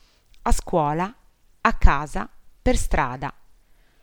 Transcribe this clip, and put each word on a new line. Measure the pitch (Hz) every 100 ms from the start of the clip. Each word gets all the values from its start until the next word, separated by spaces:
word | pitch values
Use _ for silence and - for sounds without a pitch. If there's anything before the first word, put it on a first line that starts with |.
| _ _ _ -
a | -
scuola, | - - 175 147 156 190 - _ _ _ _
a | -
casa, | - 180 143 151 - - - - -
per | 254 247
strada. | - 165 131 131 147 - - - _ _ _ _